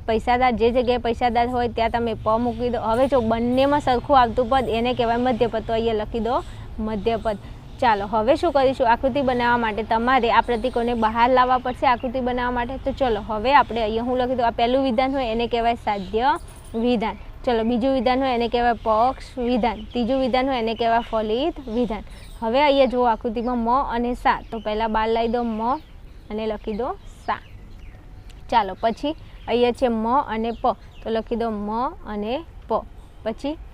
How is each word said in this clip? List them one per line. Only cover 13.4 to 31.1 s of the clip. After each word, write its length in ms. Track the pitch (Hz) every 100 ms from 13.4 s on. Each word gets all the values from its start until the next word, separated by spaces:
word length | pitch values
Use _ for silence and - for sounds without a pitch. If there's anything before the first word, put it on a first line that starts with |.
| 240
આપણે 280 | 285 240 220
અહીંયા 220 | 214 220
હું 140 | 240 254
લખી 160 | 247
દઉં, 120 | 254 233
આ 40 |
પહેલું 340 | 226 233 262
વિધાન 280 | 269 226 262
હોય 140 | 277 240
એને 200 | 226 233
કહેવાય 280 | 233 233
સાધ્ય 640 | 233 - 208 185 220 262 339 - - -
વિધાન. 420 | 226 240 240 214 196 - -
ચલો, 200 | - 226
બીજું 300 | 220 240 262
વિધાન 240 | 269 254 254
હોય 160 | 269
એને 140 | 240 233
કહેવાય 240 | 240 240
પક્ષ 640 | 226 226 214 247 262 - -
વિધાન. 460 | 240 247 233 202
ત્રીજું 360 | 214 240 226 269
વિધાન 260 | 262 254 262
હોય 120 | 254
એને 160 | 220
કહેવાય 260 | 220 233 226
ફલિત 680 | 226 220 214 226 320 320 254
વિધાન. 340 | 220 233 208 - - - -
હવે 200 | 226 254
અહીંયા 240 | 294 277 262
જુઓ 180 | 247
આકૃતિમાં 540 | 247 220 240 220 233 247
મ 120 | 226
અને 440 | 262 277 233 240
સા, 260 | 247 247 202 -
તો 100 | 226
પહેલાં 320 | 214 214 226
બહાર 160 | 220 220
લાવી 200 | 226 233
દો 140 | 240
મ 200 | 240 214 226 302 - - - - -
અને 160 | 214 220
લખી 260 | 208 -
દો 240 | 208 262 392 - - -
સા. 120 | - - - - - - - - - - - -
ચાલો, 260 | 240 196 185
પછી 360 | 226 220 285 320 - - -
અહીંયા 240 | 233 240
છે 160 | 233 262
મ 200 | 226 220
અને 420 | 269 - 220 226
પ, 220 | 226 254 196 - -
તો 60 | 220